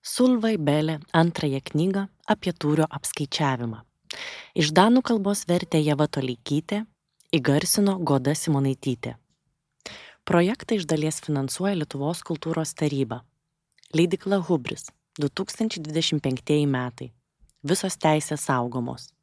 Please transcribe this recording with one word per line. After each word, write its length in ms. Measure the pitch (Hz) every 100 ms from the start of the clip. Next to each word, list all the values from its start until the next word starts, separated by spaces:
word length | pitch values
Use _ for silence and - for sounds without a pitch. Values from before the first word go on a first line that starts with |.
Sulvai 540 | - - 254 247 220 208
Belė 380 | 147 147 156 156 -
antrąją 460 | 165 170 - 147 135 -
knygą 320 | 147 185 196 196 _ -
apie 240 | 214 185
tūrio 320 | 170 147 151 156
apskaičiavimą. 880 | 147 - - 143 - 143 127 120 110 - _ _ - - - - -
Iš 140 | 151
danų 300 | 160 208 247 -
kalbos 380 | 226 196 202 -
vertė 320 | 175 175 165
Ieva 300 | 151 143 151
Toleikytė, 720 | - 131 120 - 160 - 208 220 _ _ _ _
įgarsino 640 | 165 127 139 180 - 202 190
Goda 300 | 156 139 131
Simonaitytė. 760 | 156 - 143 139 131 139 120 123 120 _ _ _ _ _ _ - - - _ -
Projektą 480 | 175 175 247 -
iš 120 | 214 156
dalies 300 | 156 156 -
finansuoja 540 | - 143 135 - 190 190
Lietuvos 460 | 151 139 143 175 -
kultūros 460 | 156 160 165 151
taryba. 460 | - 151 139 117 123 _ _ _ _ _ _ _
Leidykla 460 | 160 175 185 190 196
Hubris, 460 | 170 165 120 - - _ _
du 160 | - 143
tūkstančiai 540 | - 196 - 220 - 151
dvidešimt 380 | 156 156 151
penktieji 420 | 135 127 - 147 143
metai. 460 | 127 123 - 127 _ _ _ - _
Visos 320 | 143 190 190 -
teisės 460 | 156 156 - 151 -
saugomos. 640 | 131 120 123 123 127 - _